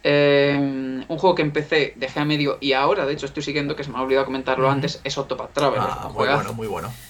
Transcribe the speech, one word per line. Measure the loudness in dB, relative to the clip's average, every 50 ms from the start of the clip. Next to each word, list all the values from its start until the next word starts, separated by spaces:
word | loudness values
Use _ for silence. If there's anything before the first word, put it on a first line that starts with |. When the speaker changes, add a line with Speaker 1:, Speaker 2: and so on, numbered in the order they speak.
| 4
Speaker 1:
eh, | 4 4 6 6 6 6 6 4 4 2 2 0 0 -2 -4 -6 -6 -6 -8 -6
un | -6 -4
juego | 2 4 4 4
que | 4
empecé, | 0 0 0 -4 -2 0 0 0 0 0 -4
dejé | -8 -8 -6 -2 -2
a | 0
medio | 0 0 0 0 -2 -2 -2
y | 0 0 2
ahora, | 2 2 2 2 0 0
de | -2 -2
hecho, | -4 -6
estoy | -8 -6 -6 -6
siguiendo, | -4 -4 -2 -2 -2 -4
que | -6 -8
se | -8
me | -6
ha | -6
olvidado | 0 2 2 2 2
comentarlo | 0 -4 -6 -2 -2 0 2 4
Speaker 2:
Ujú. | 2 2
Speaker 1:
antes, | 2 0 -4 -6 -6 -8
es | -6 -4
Octopath | -4 -4 -6 -6 -8 -8 -6 -2
Traveler, | 0 0 2 2 0 -2 -2
Speaker 2:
Ah, | -4 -6
Speaker 1:
un | -8
Speaker 2:
muy | -10 -2
Speaker 1:
juegazo. | -2 0 2 2 0 0
Speaker 2:
bueno, | -4 -6
muy | -6 -6
bueno. | -6 -6 -6 -8 -10 -12 -14 -18 -20